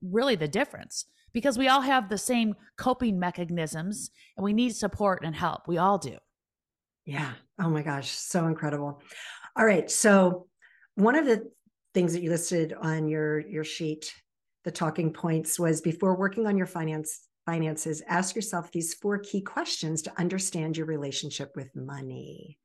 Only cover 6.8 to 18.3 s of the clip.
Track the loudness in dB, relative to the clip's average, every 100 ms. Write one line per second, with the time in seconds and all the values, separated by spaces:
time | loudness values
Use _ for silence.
6.8 | _ _ -10 -6 -6 -8 _ -4 0 0
7.8 | 0 -4 -6 -8 -2 0 0 0 -2 -2
8.8 | -4 -8 -16 -18 -16 -16 -8 4 6 6
9.8 | 2 4 8 8 8 4 -6 _ _ _
10.8 | _ 2 4 6 4 2 0 -18 _ _
11.8 | _ 2 2 2 0 0 0 0 0 -2
12.8 | -2 0 0 0 0 -2 -2 -6 -6 -4
13.8 | -4 -6 -10 -16 _ _ _ _ -10 -2
14.8 | -2 0 -2 0 0 0 0 0 2 2
15.8 | 0 2 2 2 0 0 2 2 0 -2
16.8 | -4 -4 -6 -10 _ _ -4 0 0 -2
17.8 | -4 -6 -2 0 0